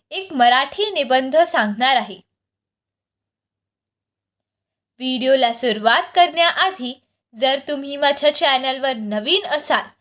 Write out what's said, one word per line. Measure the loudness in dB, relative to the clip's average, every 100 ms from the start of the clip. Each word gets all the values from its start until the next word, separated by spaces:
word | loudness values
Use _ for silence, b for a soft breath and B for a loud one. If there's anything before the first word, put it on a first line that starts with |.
| _
एक | -12 -8
मराठी | 2 4 4 0 -4 -4
निबंध | -2 0 0 2 2
सांगणार | 2 2 -2 0 2 2
आहे. | -2 -10 _ _ _ _ _ _ _ _ _ _ _ _ _ _ _ _ _ _ _ _ _ _ _ _ _ _ _ _
व्हिडिओला | -6 -2 2 2 2
सुरुवात | 0 -2 0 2 2 2 2
करण्याआधी | 2 4 0 2 -2 -2 -10 -12 _ _ _ -2
जर | 0 0 -4
तुम्ही | -8 -8 -2
माझ्या | 0 2 0 2
चॅनलवर | 2 2 0 -2 -4
नवीन | -4 -4 -4 0 -2 0
असाल | -4 0 -2 -2 _